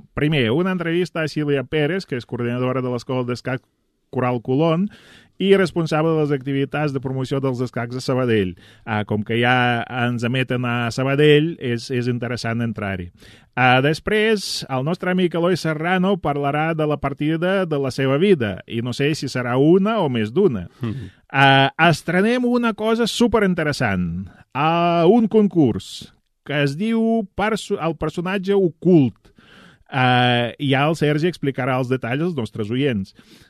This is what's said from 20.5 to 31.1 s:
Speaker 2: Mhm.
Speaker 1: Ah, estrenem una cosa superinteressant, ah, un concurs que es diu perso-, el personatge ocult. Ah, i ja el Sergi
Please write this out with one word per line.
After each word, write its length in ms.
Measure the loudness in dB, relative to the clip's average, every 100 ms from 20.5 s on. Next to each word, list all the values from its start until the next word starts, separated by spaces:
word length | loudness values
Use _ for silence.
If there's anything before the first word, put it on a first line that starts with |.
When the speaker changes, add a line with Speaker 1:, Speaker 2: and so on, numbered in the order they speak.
| 0 -8 -8
Speaker 2:
Mhm. 300 | -8 -8 -12 _ _
Speaker 1:
Ah, 400 | 4 6 6 4 4 2
estrenem 560 | 2 0 0 2 0 0
una 300 | 0 0 -2
cosa 320 | -2 0 0
superinteressant, 1200 | 2 2 4 2 0 -2 0 0 0 -2 -4 -8 -14 _
ah, 560 | -2 0 2 2 4 6
un 160 | 6 4
concurs 840 | 4 2 4 2 2 -8 -16 -18 _ _ _ -6
que 160 | -2
es 160 | -2 -2
diu 480 | -2 0 0 0 -2
perso-, 480 | -4 -2 -2 -4 -4
el 160 | -4 -4
personatge 560 | -6 -4 -4 -4 0
ocult. 800 | 2 2 0 4 6 6 0 _ _ _ -20 -20 _ -8
Ah, 640 | 0 2 4 2 0 -2 -4
i 100 | -2
ja 140 | 0 0
el 80 | 0
Sergi 380 | 0